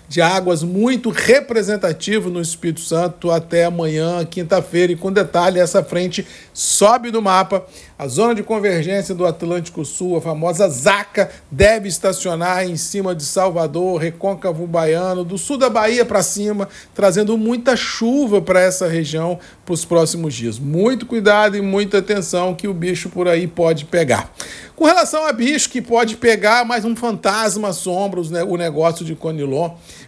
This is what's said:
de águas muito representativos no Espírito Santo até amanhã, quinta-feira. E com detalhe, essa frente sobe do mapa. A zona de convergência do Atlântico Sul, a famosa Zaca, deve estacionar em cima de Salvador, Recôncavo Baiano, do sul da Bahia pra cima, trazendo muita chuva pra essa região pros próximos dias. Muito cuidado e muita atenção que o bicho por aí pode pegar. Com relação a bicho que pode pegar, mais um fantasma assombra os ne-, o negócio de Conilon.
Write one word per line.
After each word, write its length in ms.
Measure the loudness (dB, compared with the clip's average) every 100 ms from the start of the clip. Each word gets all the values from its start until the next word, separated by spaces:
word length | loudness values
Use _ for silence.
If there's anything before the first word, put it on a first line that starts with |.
| -6
de 120 | 0
águas 420 | 2 2 0 0
muito 480 | 0 0 0 0 -2
representativos 1200 | 0 4 4 2 -2 -2 -2 -2 -4 -4 -2 -2
no 100 | -4
Espírito 400 | -6 -6 -6 -6
Santo 500 | -2 -2 -2 -2 -2
até 340 | -2 0 2
amanhã, 600 | 2 0 -2 -2 -2 -2
quinta-feira. 680 | -4 -6 0 0 2 2 2
E 40 | 0
com 140 | 0
detalhe, 480 | 0 2 2 2 4
essa 240 | 4 2
frente 440 | 0 -2 -4 -6 -10 -16 -16
sobe 580 | -6 -2 4 6 4 2
do 120 | -2
mapa. 440 | 2 4 2 -2 -4 -16 -20 -12
A 100 | -4
zona 260 | 0 2
de 120 | 0
convergência 680 | -2 -2 0 0 0 -2 -4
do 140 | -2 -2
Atlântico 580 | -2 -4 -4 -6 -8
Sul, 320 | -8 -6 -4 -2
a 40 |
famosa 480 | -4 -4 -2 2 2
Zaca, 640 | 2 2 2 0 -2 -2 -6 -8
deve 380 | 4 4 4 0
estacionar 760 | -2 -2 -2 -2 -2 -2 0
em 120 | -2 -4
cima 360 | -4 -4 -4
de 120 | -4
Salvador, 760 | -2 0 0 0 -2 0 -2 0
Recôncavo 680 | -4 -4 -4 -2 -4 -4 -2
Baiano, 560 | 0 2 2 0 -2
do 120 | -4 -6
sul 220 | -6 0
da 100 | 0
Bahia 360 | 2 2 2
pra 180 | 2 0
cima, 460 | 0 -2 -4 -4 -6 -10 -12
trazendo 420 | 2 2 4 2 0
muita 380 | 0 0 2
chuva 680 | 0 -2 -2 0 2 2 2
pra 200 | 4 4
essa 260 | 4 2 0
região 540 | -2 -2 -2 -4 -6 -10 -14
pros 200 | -6 -4
próximos 480 | 0 2 2 0 -6
dias. 280 | -4 -6 -6
Muito 460 | -4 0 2 0 -2
cuidado 500 | 0 4 4 4 2
e 40 |
muita 380 | -2 0 0 0
atenção 560 | 0 -2 -2 -2 -2
que 140 | -4 -6
o 60 |
bicho 340 | -4 -4 -4 -6
por 180 | -2 0
aí 220 | 2 0
pode 360 | 0 0 0
pegar. 480 | 0 0 2 0 -2 -10 -14 -14 -14 2
Com 80 |
relação 420 | 4 4 2 0 -2
a 60 |
bicho 360 | 0 0 0 -2
que 140 | -4
pode 340 | 0 2 2 2
pegar, 480 | 2 4 4 4
mais 200 | 2 -2
um 100 | -2
fantasma 760 | -2 -4 -2 0 0 0 -2 -4
assombra 500 | -4 -4 -2 -2 -4
os 100 | -4
ne-, 140 | -4
o 120 | -2 -2
negócio 480 | -2 0 0 0
de 120 | -6 -8
Conilon. 540 | -6 -6 -4 -2 -4 -8 -20 -20